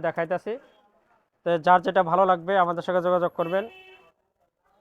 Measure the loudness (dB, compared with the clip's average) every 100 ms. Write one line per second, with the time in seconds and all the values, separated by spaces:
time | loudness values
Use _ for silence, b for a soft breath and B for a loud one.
0 | -4 -4 -4 -4 -6 -12 -14 _ _ _
1 | _ _ _ _ -4 0 4 4 4 0
2 | 2 2 2 2 0 0 0 -2 -2 -2
3 | 0 0 0 -4 -4 -4 -6 -14 -20 -20
4 | _ _ _ _ _ _ _ _